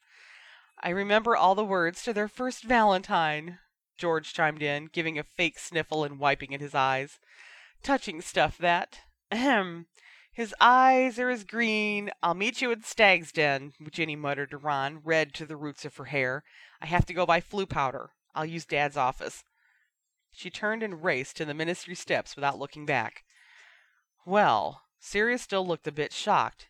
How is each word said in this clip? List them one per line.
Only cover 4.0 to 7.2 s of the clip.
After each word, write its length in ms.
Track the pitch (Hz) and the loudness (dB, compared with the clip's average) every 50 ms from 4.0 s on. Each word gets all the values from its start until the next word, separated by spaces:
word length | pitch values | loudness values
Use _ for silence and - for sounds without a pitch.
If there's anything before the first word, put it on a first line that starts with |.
| 175 170 160 156 156 - | 0 0 0 0 -2 -4
chimed 300 | - - 165 151 156 151 | -2 0 0 0 0 -2
in, 240 | 151 147 143 143 156 | -2 -2 -2 -4 -6
giving 320 | 160 - 170 160 160 156 147 | -6 -6 -4 -4 -2 -4 -6
a 60 | 151 | -10
fake 340 | - _ - 175 160 - - | -8 _ -2 -2 -2 -2 -8
sniffle 460 | - - 175 160 156 - 156 156 147 | -14 -4 -4 -4 -2 -2 -2 -2 -2
and 160 | 143 143 139 | -2 -4 0
wiping 340 | 143 143 139 - 147 131 139 | 0 0 0 0 -4 -10 -10
at 60 | 139 | -10
his 140 | 147 143 151 | -10 -4 0
eyes. 440 | 143 131 135 131 131 139 143 - _ | 2 2 2 2 0 -4 -8 -12 _